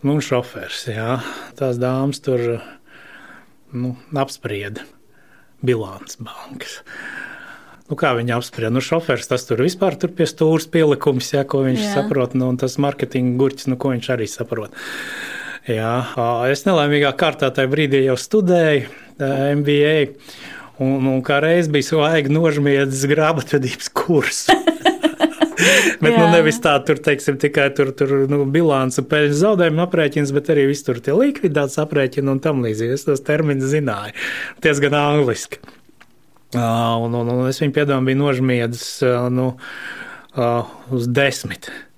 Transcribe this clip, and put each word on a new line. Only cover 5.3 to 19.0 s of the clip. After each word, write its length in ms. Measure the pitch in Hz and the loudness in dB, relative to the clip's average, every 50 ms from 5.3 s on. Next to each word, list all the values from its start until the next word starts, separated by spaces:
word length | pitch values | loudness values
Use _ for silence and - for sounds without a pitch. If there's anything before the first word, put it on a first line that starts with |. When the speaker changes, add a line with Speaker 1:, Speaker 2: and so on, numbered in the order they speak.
| _ - - _ _ _ - | _ -20 -20 _ _ _ -2
Speaker 1:
bilances 560 | 127 123 113 107 95 95 98 - - - _ | 0 0 0 -2 -8 -12 -16 -16 -18 -16 _
bankas. 600 | 117 - - - - - 269 - - - - - - - - - - - - - - - - - - - - - - - - - - _ | -16 -16 -16 -16 -16 -16 -14 -14 -14 -14 -14 -16 -18 -18 -18 -16 -14 -14 -12 -12 -14 -14 -14 -16 -18 -18 -20 -20 -20 -20 -20 -20 -10 _
Nu, 80 | 151 - | -6 0
kā 140 | - 151 127 | 0 2 2
viņi 180 | 117 117 120 120 | 0 0 -2 -2
apsprieda? 380 | 120 120 - - - 117 110 117 | -2 -4 -6 -8 -4 -2 0 0
Nu, 80 | 127 127 | 0 0
šofers, 460 | - - 165 165 - 135 113 - - | 0 -2 -2 0 0 -2 -2 0 -2
tas 160 | 135 120 - | -4 -4 -2
tur 160 | - 123 110 127 | -2 -2 0 0
vispār 340 | 170 180 - - 190 - | 0 0 0 -2 -2 -2
tur 160 | - - 175 - | -2 -6 -6 -2
pie 100 | - 165 | 0 -2
stūres 400 | 151 - - 165 156 160 160 160 - - | -2 0 0 2 2 2 2 0 0 2
pielikums, 580 | 170 160 151 147 147 - 151 135 127 123 - - | 2 4 4 2 2 2 0 0 0 -2 -2 -2
jā, 120 | 143 139 | -2 -2
ko 160 | 139 - 139 135 | 0 0 0 2
viņš 160 | 131 127 127 | 2 0 0
Speaker 2:
Jā. 120 | - - 104 139 | 0 0 0 -2
Speaker 1:
saprot, 340 | 139 - - 135 127 123 - | -2 0 0 0 -2 0 0
nu, 140 | 131 127 127 | -2 0 0
un 80 | 127 123 | -2 -2
tas 160 | - 131 123 - | -2 -4 -2 0
marketinga 580 | 143 143 139 139 131 127 - 131 127 127 123 123 | 0 0 0 -2 -6 -4 -2 -2 0 0 2 2
gurķis, 300 | 131 135 135 - - - | 2 0 0 -2 -4 -4
nu, 80 | 131 123 | -4 -2
ko 160 | - 143 131 | -2 -2 -2
viņš 160 | 120 120 - 131 | -2 -2 -4 -2
arī 160 | 120 110 104 | -2 -2 -6
saprot. 460 | - - 117 - - - 107 101 - - - - - - - - - - - - - - - - - - _ - | -6 -10 -8 -8 -6 -8 -8 -10 -12 -14 -14 -12 -12 -12 -10 -12 -12 -12 -12 -12 -12 -12 -12 -12 -14 -14 _ -4
Jā, 240 | 117 110 110 113 117 123 123 123 - - | -4 -2 0 0 -2 -2 -2 -4 -4 -2
ā, 100 | 120 117 120 117 120 127 | -2 -2 0 0 0 0
es 140 | 139 139 - | 0 0 2
nelaimīgā 460 | 202 190 165 147 147 147 147 143 139 135 | 2 2 2 2 2 2 2 2 0 0
kārtā 380 | - - 160 151 - - 135 127 | 2 0 0 0 0 -2 -2 2
tajā 160 | - 139 127 | 0 0 0
brīdī 320 | 135 147 156 139 131 139 131 | 2 0 0 2 2 2 4
jau 160 | 135 127 123 | 2 0 -2
studēju, 680 | - - - 214 202 180 180 175 165 156 151 143 117 - - - | -4 0 0 2 4 4 4 4 4 4 2 2 0 -2 -14 -20